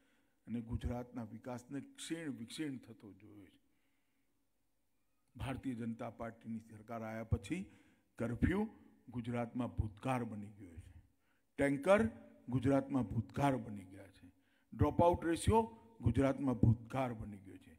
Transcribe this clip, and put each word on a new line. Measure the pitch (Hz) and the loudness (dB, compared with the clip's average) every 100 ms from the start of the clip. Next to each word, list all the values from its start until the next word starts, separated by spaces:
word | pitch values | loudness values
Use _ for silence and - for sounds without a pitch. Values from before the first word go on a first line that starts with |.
| _ _ _ _ - | _ _ _ _ -8
અને | 117 | -6
ગુજરાતના | 113 117 120 120 123 123 | -4 -4 -2 -4 -6 -10
વિકાસને | 110 110 127 123 - 139 | -10 -10 -10 -12 -8 -10
ક્ષીણ | 139 - - 165 160 | -10 -14 -8 -6 -6
વિક્ષીણ | 113 113 - 156 123 | -8 -10 -8 -6 -8
થતો | - 110 107 | -12 -18 -18
જોયો | 95 - 101 92 | -18 -20 -20 -20
છે. | _ _ _ _ _ _ _ _ _ _ _ _ _ _ _ _ _ _ 120 | _ _ _ _ _ _ _ _ _ _ _ _ _ _ _ _ _ _ -8
ભારતીય | 113 123 135 117 | -6 -4 -4 -4
જનતા | 117 113 117 | -4 -4 -8
પાર્ટીની | 113 117 113 110 113 | -8 -12 -10 -10 -10
સરકાર | - 107 110 117 | -10 -18 -10 -8
આવ્યા | 110 113 | -6 -6
પછી | 110 113 - 170 202 - _ _ _ - | -2 -2 -2 -6 -6 -16 _ _ _ -6
કર્ફ્યુ | 185 - - 185 220 - - _ - | -4 2 2 2 0 -6 -20 _ -10
ગુજરાતમાં | 117 117 120 117 127 120 98 | -8 -4 -4 -4 -4 -4 -2
ભૂતકાળ | 107 - 135 127 113 | -4 -4 -2 -2 -2
બની | 104 101 | -8 -12
ગયો | - 95 82 | -14 -16 -16
છે. | - - - _ _ _ _ - | -18 -20 -20 _ _ _ _ 0
ટેન્કર | 139 139 170 202 226 - - - - | 2 2 6 6 6 -2 -18 -18 -4
ગુજરાતમાં | 123 127 135 135 139 | 0 4 2 2 -2
ભૂતકાળ | 110 117 - - 143 131 | 0 -2 -2 0 2 2
બની | 110 101 95 | -4 -10 -12
ગયા | 98 98 | -18 -20
છે. | - - _ _ _ _ | -20 -20 _ _ _ _
ડ્રોપઆઉટ | 113 147 147 175 175 160 | 2 2 8 6 6 2
રેશિયો | 165 - 220 226 - - - | 2 6 4 4 -6 -20 0
ગુજરાતમાં | 123 120 135 135 139 117 | 2 4 4 4 0 6
ભૂતકાળ | 117 113 - 131 127 | 6 6 0 -2 -2
બની | 110 107 98 | -4 -8 -12
ગયો | 95 92 | -14 -18
છે. | - | -20